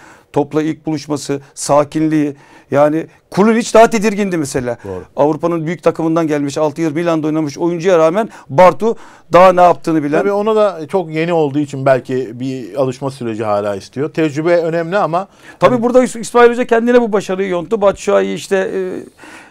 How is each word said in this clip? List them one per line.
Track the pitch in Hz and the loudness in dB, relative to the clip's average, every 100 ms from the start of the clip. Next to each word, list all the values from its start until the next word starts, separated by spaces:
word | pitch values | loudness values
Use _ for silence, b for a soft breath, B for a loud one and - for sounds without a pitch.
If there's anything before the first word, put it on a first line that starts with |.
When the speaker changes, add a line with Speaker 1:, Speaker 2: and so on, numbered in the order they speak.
| B B _ | B B _
Speaker 1:
Topla | 143 147 147 | -4 -2 -2
ilk | 156 151 - | -4 -6 -6
buluşması, | 151 151 147 - 139 139 | -8 -6 -8 -6 -8 -10
sakinliği. | - - 147 143 156 156 156 147 139 b b _ | -10 0 2 2 -2 -2 0 -2 -6 b b _
Yani | 135 147 156 156 b _ | 2 2 0 -6 b _
Kulinic | - 214 226 226 | 0 2 2 4
daha | 220 226 | 6 6
tedirgindi | 233 208 202 202 175 | 4 -2 -2 -2 -4
mesela. | 139 147 123 117 | -4 -4 -6 -8
Speaker 2:
Doğru. | 101 92 - - | -10 -12 -8 0
Speaker 1:
Avrupa'nın | 147 151 170 170 156 | 0 0 -2 -4 -4
büyük | 175 | -2
takımından | 170 160 165 160 160 | -2 0 0 0 0
gelmiş, | 147 143 143 | -2 -4 -2
altı | 156 143 | -4 -2
yıl | 165 | -4
Milan'da | 147 170 160 156 | -2 -2 -2 -2
oynamış | 156 151 139 | -2 -4 -4
oyuncuya | 170 175 175 175 | -4 -2 2 4
rağmen | 160 180 226 B - | 4 2 -4 B -4
Bartu | 135 180 160 220 226 B B - | 4 4 4 -2 -4 B B 2
daha | 170 185 | 6 8
ne | 180 | 8
yaptığını | 180 165 - 160 | 4 4 0 -2
bilen. | 147 156 | 0 0
Speaker 2:
Tabii | 196 | 0
ona | 202 208 220 | 0 0 2
da | 208 170 151 | 0 -2 -4
çok | 196 160 | -4 -2
yeni | 156 170 | -4 0
olduğu | 170 147 139 | 0 0 -2
için | 143 135 135 | -4 -2 2
belki | 131 127 127 117 120 | 2 0 -6 -6 -8
bir | 131 131 104 | -8 -8 -8
alışma | 107 131 127 139 | -4 -4 -4 -8
süreci | 135 120 107 | -6 -6 -4
hala | 110 104 104 101 | -2 -2 -2 -6
istiyor. | - - 151 | -8 -8 -6
Tecrübe | - 160 139 160 170 | -2 -2 -2 0 0
önemli | 165 170 165 196 | 0 -4 -2 -2
ama | 165 165 196 B B B | -2 -2 -6 B B B
Speaker 1:
Tabii | 175 | 0
Speaker 2:
hani | 247 | 2
Speaker 1:
burada | 233 254 | 2 2
İs-, | 254 233 | 2 -2
İsmail | 214 240 240 | -2 4 4
Hoca | 240 | 4
kendine | 240 226 240 247 | 0 0 2 2
bu | 233 | 2
başarıyı | 196 185 185 196 | -2 -2 -4 -4
yonttu. | 175 170 214 | -4 -4 0
Batshuayi | 196 190 - 196 196 | 0 0 0 0 0
işte, | 190 - 190 | -4 -4 -2
e, | 190 190 185 - - B B B B | -2 -6 -6 -10 -14 B B B B